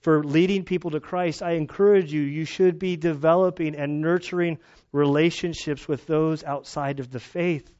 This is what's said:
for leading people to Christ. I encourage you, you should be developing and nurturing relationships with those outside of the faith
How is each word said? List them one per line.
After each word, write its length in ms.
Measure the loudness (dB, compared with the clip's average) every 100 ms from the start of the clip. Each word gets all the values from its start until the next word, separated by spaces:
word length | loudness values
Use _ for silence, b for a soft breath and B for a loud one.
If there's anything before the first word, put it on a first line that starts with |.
for 220 | 4 2
leading 420 | 4 2 2 0
people 260 | -2 -4 -2
to 100 | -6
Christ. 420 | -6 -4 -4 -4
I 100 | -2
encourage 600 | -2 -4 2 6 6 2
you, 80 | -2
you 240 | -2 -4
should 340 | -6 2 2 2
be 180 | -4 -2
developing 800 | -2 0 2 4 2 0 -6 -4
and 260 | -4 -2
nurturing 560 | 0 0 -2 -2 -2 -4 b b b
relationships 960 | 0 2 4 2 0 -6 -6 -6 -6 -4
with 180 | -6 0
those 380 | 0 2 -2
outside 560 | -4 -8 -6 -6 -4 -4
of 100 | -8
the 100 | -10
faith 520 | -10 -4 -2 -2 -6 _